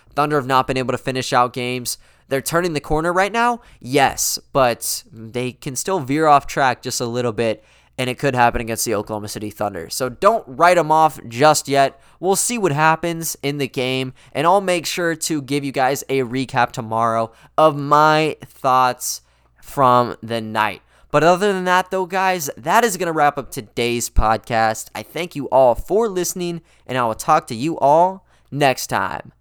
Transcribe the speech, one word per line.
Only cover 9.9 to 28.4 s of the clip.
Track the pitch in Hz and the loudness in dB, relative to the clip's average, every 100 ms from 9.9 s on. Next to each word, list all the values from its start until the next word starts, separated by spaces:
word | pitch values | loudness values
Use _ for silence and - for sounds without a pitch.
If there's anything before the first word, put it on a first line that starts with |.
So | - 127 | -6 -6
don't | 117 196 220 - | 0 2 2 -2
write | 127 175 175 | 2 4 4
'em | 156 | 4
off | 156 156 - 117 | 4 2 0 -10
just | 117 156 147 - | 2 4 4 2
yet. | 139 139 - _ _ | 2 2 -2 _ _
We'll | 180 190 | -2 0
see | - 240 | -2 0
what | 185 | 0
happens | 143 160 160 170 165 156 - | 2 2 2 -2 -4 -8 -6
in | 143 143 | -4 -4
the | 135 | -4
game, | 139 127 131 131 - - | -2 -2 -2 -4 -10 -10
and | - 160 | 0 2
I'll | 202 | 2
make | 185 175 139 | 2 -2 -4
sure | - 170 160 | -4 -4 -4
to | - 156 | -4 -4
give | 127 143 | -2 -4
you | 139 | -2
guys | 135 131 139 - | 0 0 0 -2
a | 135 | -2
recap | 120 131 127 131 120 | -2 -4 -2 -2 -2
tomorrow | - 110 113 117 113 113 _ _ - | -4 -6 -2 0 0 -2 _ _ 2
of | 156 143 | 4 2
my | 143 147 156 156 156 - | 2 4 6 4 0 -4
thoughts | - - 135 127 127 123 - - _ _ _ _ | -14 -4 0 2 2 -2 -8 -10 _ _ _ _
from | - - 127 123 120 - | -8 2 4 4 2 -4
the | 110 117 | -8 -8
night. | 110 110 107 90 _ _ _ | -4 -2 -2 -4 _ _ _
But | 147 | 2
other | 160 180 208 | 4 4 2
than | 190 180 | 0 0
that, | 180 185 | 0 0
though, | 190 180 | -4 -4
guys, | 190 190 185 143 - | -2 -2 -2 -6 -8
that | 127 214 | 0 2
is | 240 175 | 2 0
gonna | 170 | -4
wrap | 156 147 143 | 2 2 0
up | 117 | -6
today's | 139 104 - 120 120 - | -12 -8 -2 -2 -2 0
podcast. | - 110 110 - 113 110 110 - - | 2 2 2 0 0 0 -2 -10 -14
I | |
thank | - 151 175 147 | -10 -10 -8 -8
you | 127 | 0
all | 131 127 117 | 4 4 4
for | - 196 226 | 0 0 0
listening, | 180 175 185 175 170 - _ - | -2 -4 -4 -6 -8 -14 _ -6
and | 127 | -2
I | 120 | -2
will | |
talk | 107 - 156 - | -2 0 0 0
to | 113 | -6
you | 151 160 | -6 0
all | 139 156 185 190 _ _ | 4 4 2 -2 _ _